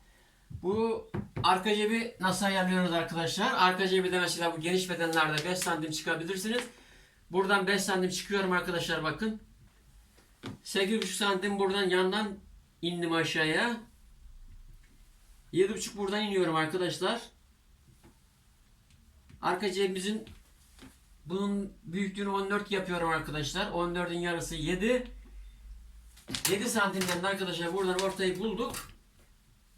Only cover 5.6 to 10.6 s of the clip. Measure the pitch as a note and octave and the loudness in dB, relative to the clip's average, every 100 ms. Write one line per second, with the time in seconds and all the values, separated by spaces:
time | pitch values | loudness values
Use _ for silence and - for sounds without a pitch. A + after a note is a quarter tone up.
5.6 | F#3 E3 D#3 D#3 - E3 E3+ F#3+ G#3 A#3+ | 0 -2 -2 -4 -2 -2 -2 -4 -2 -2
6.6 | A#3+ - - - - _ - F3 F#3+ G3+ | -4 -12 -20 -20 -20 _ -4 0 4 4
7.6 | F#3 G3 G3 F#3+ F3+ - - G3+ F#3+ F3+ | 4 2 2 2 0 -2 -2 0 2 0
8.6 | E3+ E3+ E3+ D#3+ D#3 - A3 A3 - - | 0 -2 -2 -2 -2 -2 -4 -4 -10 -20
9.6 | - - - - - - - _ - - | -20 -20 -20 -20 -20 -20 -20 _ -14 -12